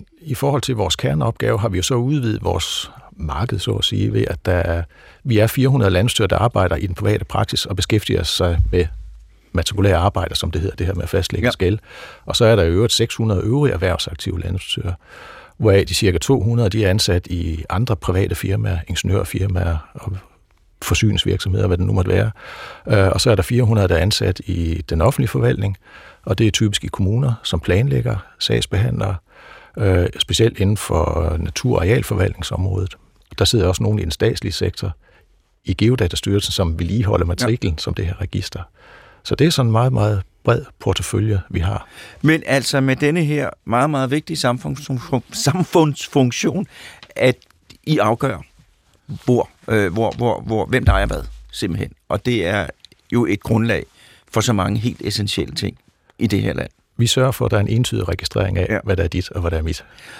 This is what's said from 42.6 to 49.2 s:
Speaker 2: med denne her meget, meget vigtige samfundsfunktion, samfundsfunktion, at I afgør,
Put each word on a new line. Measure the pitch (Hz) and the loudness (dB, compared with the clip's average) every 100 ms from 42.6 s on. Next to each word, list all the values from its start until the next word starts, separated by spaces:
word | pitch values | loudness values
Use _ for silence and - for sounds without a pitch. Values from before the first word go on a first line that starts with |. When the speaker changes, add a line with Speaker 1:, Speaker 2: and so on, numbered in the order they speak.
| 120 143 | 0 0
Speaker 2:
med | 135 131 | 2 2
denne | 147 170 | 2 2
her | 151 147 127 - | 0 0 -4 -6
meget, | - 117 147 | -2 0 2
meget | 143 131 | 0 -2
vigtige | 147 - 156 | -2 -4 -2
samfundsfunktion, | 127 123 147 135 - 131 - 127 - | -2 -2 -4 -10 -6 -6 -2 -4 -4
samfundsfunktion, | - - 180 165 175 156 139 - 143 127 - - 170 123 - - - - - | -4 0 0 2 4 4 2 -2 2 2 2 -2 -2 -6 -10 -20 -20 -12 0
at | 131 - _ _ _ - | 2 0 _ _ _ -10
I | - 151 | 0 2
afgør, | 104 117 139 90 - _ _ _ _ _ - - | 2 2 -2 -4 -12 _ _ _ _ _ -14 -8